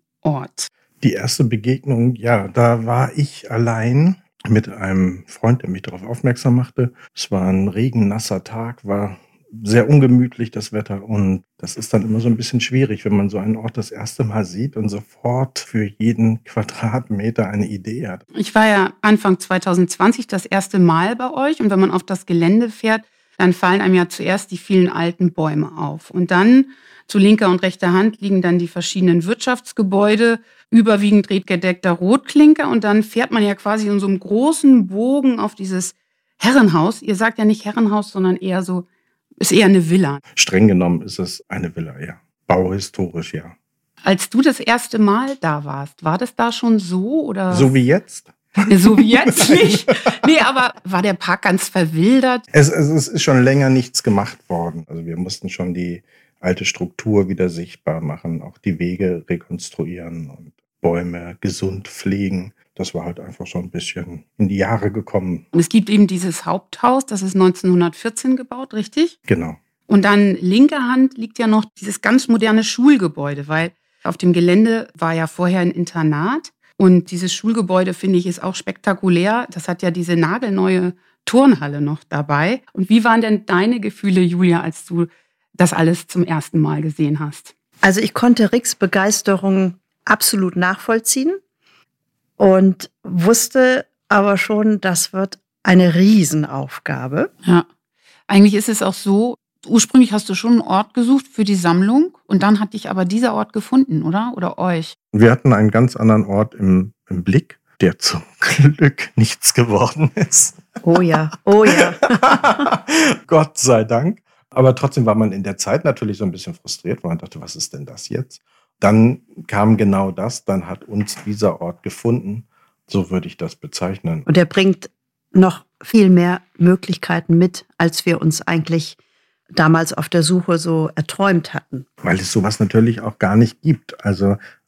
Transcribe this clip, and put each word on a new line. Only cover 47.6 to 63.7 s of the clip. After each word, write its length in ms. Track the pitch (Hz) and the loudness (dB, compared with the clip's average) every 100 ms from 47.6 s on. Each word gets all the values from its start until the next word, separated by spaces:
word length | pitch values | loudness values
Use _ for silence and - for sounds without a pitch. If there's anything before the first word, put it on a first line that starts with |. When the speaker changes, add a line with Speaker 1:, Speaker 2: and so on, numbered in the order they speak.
| 135 | 4
Speaker 2:
wie 140 | 135 123 | 4 2
jetzt? 480 | 180 - - - _ _ - 202 | 0 -2 -16 -20 _ _ -2 4
Speaker 1:
Ja, 100 | 196 | 6
so 200 | 196 208 | 6 6
wie 100 | 220 | 6
jetzt 400 | 262 269 - - | 4 4 2 4
Speaker 2:
<laughs> 0 | |
Speaker 1:
nicht. 380 | 320 415 208 - 226 254 - 262 | 6 4 2 0 0 -2 0 2
Nee, 140 | 311 | 2
aber 340 | 214 262 247 - | 2 0 -2 -4
war 200 | 185 185 | -6 -2
der 120 | 202 | -2
Park 280 | 180 - - | -2 -4 -2
ganz 260 | 202 185 - | 0 -2 -2
verwildert? 800 | 190 160 160 190 262 254 247 - | -2 0 2 2 4 2 -2 0
Speaker 2:
Es, 180 | 151 143 | 4 4
es, 200 | 170 147 | 2 0
es 180 | 156 - | 0 -2
ist 160 | - | -2
schon 220 | - 131 | 2 4
länger 260 | 127 139 135 | 4 4 2
nichts 320 | 131 123 - | 2 0 -4
gemacht 360 | - 101 107 - - | -2 -2 -4 -10 -8
worden. 360 | 87 85 82 78 | -6 -6 -10 -12
Also 180 | 82 82 | -12 -10
wir 100 | 82 | -8
mussten 320 | 90 - 95 | -8 -10 -12
schon 240 | - 90 | -8 -8
die 300 | 90 87 85 - _ _ _ | -6 -8 -10 -16 _ _ _
alte 240 | 92 90 | -6 -4
Struktur 640 | - - 90 - 117 104 95 | -4 -6 -10 -8 0 0 0
wieder 200 | 90 92 | -2 -4
sichtbar 520 | 85 90 - - 80 | -4 -12 -10 -8 -6
machen, 420 | 78 73 85 82 | -8 -8 -8 -10
auch 160 | - - | -12 -10
die 220 | 98 80 | -6 -4
Wege 440 | 87 90 95 87 - | -4 -4 -4 -4 -6
rekonstruieren 1000 | 87 - 87 - - 85 90 82 82 73 | -8 -8 -14 -12 -10 -10 -10 -14 -14 -14
und 220 | 67 - _ _ _ | -18 -20 _ _ _
Bäume 560 | 85 87 87 87 85 - | -4 -4 -6 -10 -14 -10
gesund 460 | 98 - 95 95 - | -8 -6 -6 -8 -12
pflegen. 640 | - - 98 98 92 95 - _ | -8 -4 -2 -2 -4 -8 -16 _
Das 180 | - 92 | -12 -10
war 120 | 85 | -8
halt 160 | 87 87 | -10 -12
einfach 260 | 92 - - | -16 -16 -12
so 140 | 90 | -10
ein 100 | 90 | -8